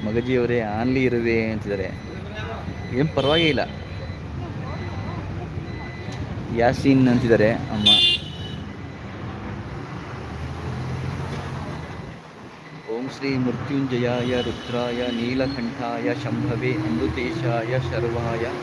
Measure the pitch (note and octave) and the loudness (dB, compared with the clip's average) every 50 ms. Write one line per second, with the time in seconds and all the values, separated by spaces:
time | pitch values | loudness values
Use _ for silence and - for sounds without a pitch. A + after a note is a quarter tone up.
0 | G#2 G#2+ A2 A#2 A#2+ B2 C3 B2 A#2+ A#2 A#2+ A#2+ A2+ G#2 G#2 A2 A#2+ B2+ C3 C3+ | 0 2 2 2 2 4 4 4 4 4 4 2 2 2 0 2 2 4 4 6
1 | B2+ B2 A#2+ A#2+ A#2 A#2 A#2 A2+ A2 A2 A2 G#2 - G2+ G2+ G2 F#2+ F2+ F#2+ - | 4 4 4 4 4 4 4 4 4 2 0 -2 -2 -2 -2 -2 -2 -4 -4 -8
2 | - - - - - - - - - - - - - - - - - - A2+ B2+ | -10 -8 -8 -8 -8 -8 -6 -6 -6 -6 -6 -6 -6 -8 -8 -8 -6 -2 2 2
3 | D3 D#3+ - C#3 C3 C#3 D#3 E3+ E3 D#3 C#3 A2+ F2+ - - - - - - - | 2 4 2 2 4 4 6 6 6 4 4 4 0 -2 -4 -8 -8 -8 -8 -8
4 | - - - - - - - - - - - - - - - - - - - - | -8 -8 -8 -8 -8 -8 -6 -6 -6 -6 -6 -6 -6 -6 -6 -6 -6 -6 -6 -4
5 | - - - - - - - - - - - - - - - - - - - - | -4 -4 -6 -6 -6 -6 -6 -6 -6 -6 -6 -6 -6 -6 -6 -6 -6 -8 -8 -8
6 | - - - - - - - - - - A2+ A#2 A#2 B2 B2 - - C#3+ C3+ C3 | -8 -8 -6 -6 -6 -6 -4 -6 -4 -2 2 4 4 4 4 4 6 6 8 8
7 | C3 B2+ A#2+ A#2+ A#2+ A2+ A2+ G#2 G#2 G#2+ A2+ - - - A2 G#2+ G#2+ - - - | 8 6 6 4 6 6 6 8 8 6 4 2 -2 -2 -2 4 6 6 8 8
8 | - - - - - - - - - - - - - - - - - - - - | 6 4 4 0 -2 -8 -8 -8 -8 -8 -8 -8 -8 -10 -10 -10 -12 -12 -12 -12
9 | - - - - - - - - - - - - - - - - - - - - | -12 -10 -10 -10 -8 -8 -8 -8 -8 -8 -8 -8 -8 -8 -8 -8 -8 -8 -8 -8
10 | - - - - - - - - - - - - - - - - - - - - | -8 -8 -8 -8 -8 -8 -8 -6 -6 -6 -6 -6 -6 -6 -4 -4 -4 -4 -4 -4
11 | - - - - - - - - - - - - - - D#3 - - - - - | -4 -4 -4 -4 -4 -4 -6 -6 -6 -6 -6 -6 -6 -6 -6 -8 -8 -8 -10 -10
12 | - - - - - - - - - - - - - - - - - - A2 A#2 | -10 -12 -12 -14 -16 -18 -18 -16 -16 -16 -16 -16 -16 -16 -16 -14 -8 -6 -6 -4
13 | C3 C3+ C3+ - C3+ C#3 C3+ B2+ B2+ B2 A#2 - - - C#3 C#3 C3+ C3 B2+ A#2+ | -4 -6 -6 -4 -2 0 0 2 2 0 0 -2 -2 0 0 0 2 2 2 2
14 | B2 A#2+ B2 B2 A#2+ B2+ B2+ B2 A#2+ A#2+ - - - - B2 A#2+ B2 A#2+ A#2+ A#2+ | 2 2 2 2 2 2 2 2 0 0 -4 -4 -6 -2 -2 0 0 0 0 0
15 | B2 B2 A#2+ A#2 A#2 B2 B2+ C3 C3 C3 - B2 A#2 A2+ A2+ - B2 A#2 A#2 A#2 | 0 0 0 0 0 0 2 2 2 0 0 -2 -2 -4 -2 -2 -2 -2 -2 0
16 | A#2 A#2+ B2 A#2+ - A#2 A#2 A#2 - B2 A#2+ - B2 B2+ - - - - - - | 0 0 0 0 0 -2 0 0 0 0 0 2 2 0 0 0 0 0 0 2
17 | C3 C3 - C3+ A#2+ B2 - - B2+ B2+ A#2+ A#2 A2+ A#2 B2+ C3 C3 - C3 A#2+ | 2 0 0 0 -2 -2 -2 0 0 2 2 2 0 0 0 0 0 0 0 0
18 | A#2+ A#2 A#2 A#2+ A#2 A#2 A#2 A2+ A#2 A2+ - - | 0 0 0 0 0 0 0 0 0 -2 -2 -6